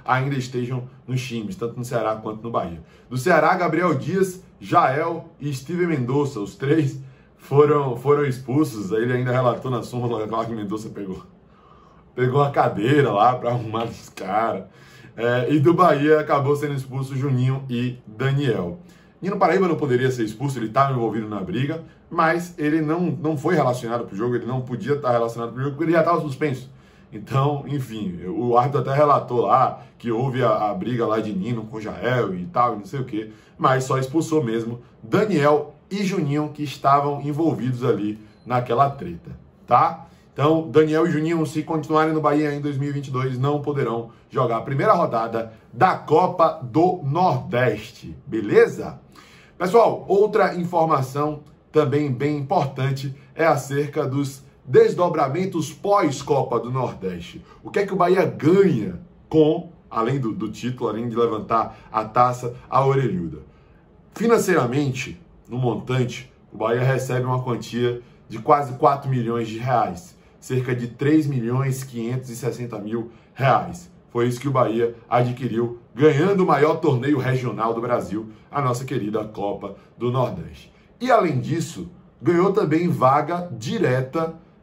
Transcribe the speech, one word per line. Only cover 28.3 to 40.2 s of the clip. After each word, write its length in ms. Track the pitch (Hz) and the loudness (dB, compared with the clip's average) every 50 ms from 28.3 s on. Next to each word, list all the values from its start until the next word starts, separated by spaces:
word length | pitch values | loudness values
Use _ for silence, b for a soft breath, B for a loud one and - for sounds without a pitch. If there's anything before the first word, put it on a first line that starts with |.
| - 110 120 120 117 | -4 -2 0 2 4
árbitro 240 | 120 123 139 135 131 | 4 4 4 2 -2
até 120 | 127 135 | -2 0
relatou 500 | 135 143 151 147 135 123 - - 120 117 | 2 4 6 6 4 4 2 0 0 0
lá 400 | - - 120 131 127 - - B B B B | 2 4 6 6 4 4 0 B B B B
que 140 | B - 117 | B -4 -4
houve 320 | 110 113 135 131 120 131 | -2 0 0 -2 0 2
a, 280 | 123 110 107 104 107 104 | 2 2 2 2 0 -2
a 40 | 101 | -2
briga 320 | 92 - 117 123 117 117 | -2 -4 -4 -2 -2 0
lá 140 | 110 110 113 | 0 0 0
de 120 | 101 107 | -2 -2
Nino 320 | 98 92 95 120 120 113 107 | -4 -4 -4 -4 -4 -6 -8
com 120 | 107 110 110 | -10 -10 -10
Jael 560 | 104 101 90 - - 123 127 120 - 98 92 | -10 -10 -8 -4 -2 0 0 0 0 -2 -2
e 120 | 90 87 | -6 -8
tal, 280 | 87 - 123 120 120 110 | -4 0 0 0 0 0
e 40 | 104 | -4
não 60 | 101 | -10
sei 140 | 98 143 131 | -10 -8 -8
o 60 | - | -6
quê, 260 | - 104 107 110 - B B B B B | -6 -6 -8 -8 -8 B B B B B
mas 280 | B 160 135 131 131 131 | B 2 2 2 2 0
só 120 | - 135 | 0 -2
expulsou 460 | 131 131 - 151 165 156 - 156 151 | -2 -2 0 0 -2 0 2 0 0
mesmo 380 | 113 110 113 117 113 117 123 123 B B B B | 0 0 -2 -2 -4 -6 -8 -12 B B B B
Daniel 760 | - 110 147 202 214 214 175 143 143 147 151 143 - - - - _ - | -6 0 0 2 2 2 2 2 4 4 4 4 2 -2 -14 -20 _ -8
e 140 | 190 208 202 | -6 -4 -2
Juninho, 440 | 180 196 185 147 139 143 151 151 147 | -2 -2 -2 -2 0 0 -2 -2 -4
que 160 | 139 147 147 | -6 -8 -8
estavam 580 | 135 - - - 139 139 143 143 147 143 139 | -8 -6 0 2 4 4 4 4 0 -2 -4
envolvidos 600 | 143 147 147 147 165 151 113 95 117 131 123 117 123 | -4 -4 -2 0 2 0 0 0 -2 -2 -2 0 0
ali 340 | 120 107 98 104 104 107 - B B B B B | 0 0 0 0 -4 -6 -8 B B B B B
naquela 460 | 110 123 123 120 - 120 131 139 139 | -2 -2 0 0 2 2 2 2 2
treta, 480 | 139 - 90 87 87 - - - - - - - - - - - | 0 -6 -10 -10 -12 -12 -14 -16 -18 -18 -20 -20 -20 -10 -2 4
tá? 380 | 120 131 156 170 170 - B B B B | 4 4 4 4 0 -4 B B B B